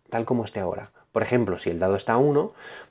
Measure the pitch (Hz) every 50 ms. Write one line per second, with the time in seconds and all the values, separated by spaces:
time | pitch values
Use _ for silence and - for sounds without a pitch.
0 | _ _ - 117 117 - 131 120 110 101 - 110 95 87 95 101 - - _ _
1 | _ _ - 113 110 - 123 123 113 95 87 - - 95 85 82 92 95 98 98
2 | - - 113 120 139 147 143 147 175 220 - - - - - - - -